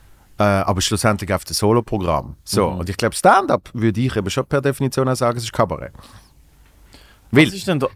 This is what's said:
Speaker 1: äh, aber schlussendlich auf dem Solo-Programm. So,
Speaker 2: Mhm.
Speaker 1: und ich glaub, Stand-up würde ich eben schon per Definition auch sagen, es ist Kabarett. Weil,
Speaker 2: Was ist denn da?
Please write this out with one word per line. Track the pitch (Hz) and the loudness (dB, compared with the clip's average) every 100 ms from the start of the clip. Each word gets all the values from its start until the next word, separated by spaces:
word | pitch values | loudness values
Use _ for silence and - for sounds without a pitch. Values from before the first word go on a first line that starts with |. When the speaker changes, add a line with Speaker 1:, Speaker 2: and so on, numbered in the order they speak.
| - - _ - | -20 -20 _ 0
Speaker 1:
äh, | |
aber | 104 98 87 92 | 2 2 0 0
schlussendlich | - 107 117 101 101 | 0 0 0 0 -2
auf | 95 | -4
dem | - | -4
Solo-Programm. | - 104 117 113 107 90 76 62 69 | -2 2 2 0 -2 0 -2 -4 -14
So, | - - 92 | -4 0 0
Speaker 2:
Mhm. | 92 | -2
Speaker 1:
und | 87 | -6
ich | 95 | -2
glaub, | 117 | -4
Stand-up | - 185 359 370 101 - | 2 4 4 2 -2 -2
würde | 117 113 104 | -2 0 0
ich | 127 110 | -2 -2
eben | 95 | -2
schon | 135 127 | -4 -2
per | 143 | -2
Definition | 139 135 135 131 131 | 0 -2 -2 0 0
auch | 127 | 0
sagen, | 120 123 | 0 -2
es | |
ist | 113 | -4
Kabarett. | - 104 78 62 - - - - - _ _ - _ - - - - _ | -2 -2 -2 -10 -16 -20 -20 -20 -20 _ _ -20 _ -20 -20 -20 -20 _
Weil, | 123 156 | 4 4
Speaker 2:
Was | |
ist | 190 190 | 2 -2
denn | 156 | 0
da? | 135 | -2